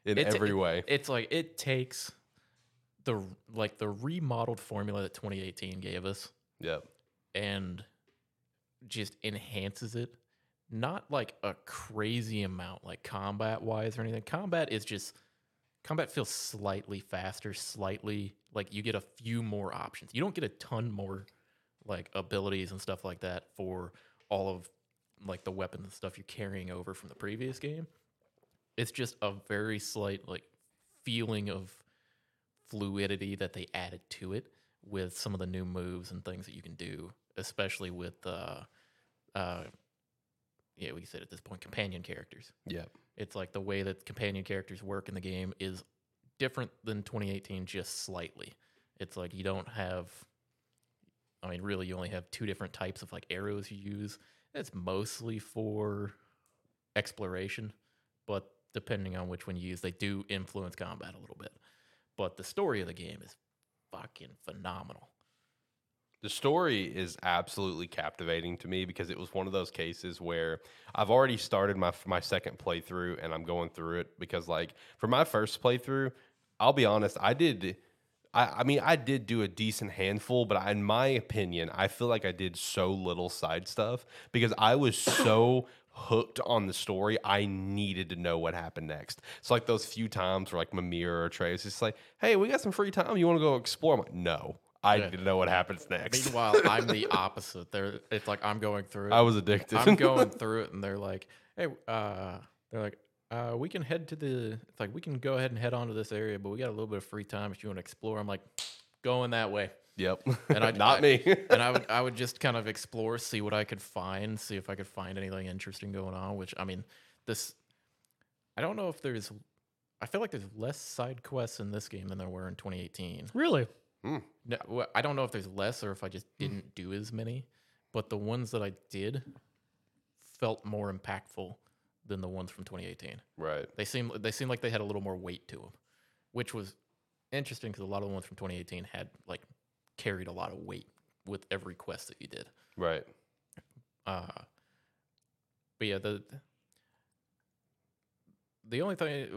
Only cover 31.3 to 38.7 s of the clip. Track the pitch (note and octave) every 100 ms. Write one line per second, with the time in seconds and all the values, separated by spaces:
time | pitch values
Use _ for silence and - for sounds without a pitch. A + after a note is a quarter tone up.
31.3 | G#2+ G2+ F#2+ F#2 - _ _ _ _ _
32.3 | _ _ _ - G#2+ G2+ G2 G2 G2 G2
33.3 | G2 F#2 F#2 F2+ F#2 F2+ F2 - - F#2
34.3 | G#2 - _ _ _ G2 G2 F2+ - G#2+
35.3 | F#2+ F#2 F#2 F#2 F2+ F2+ F2+ F2 F2+ -
36.3 | F#2 F#2+ - E2+ E2 F2 G2 E2+ - _
37.3 | - - - G2 - F#2 F2+ F2 - F#2
38.3 | F2 - - -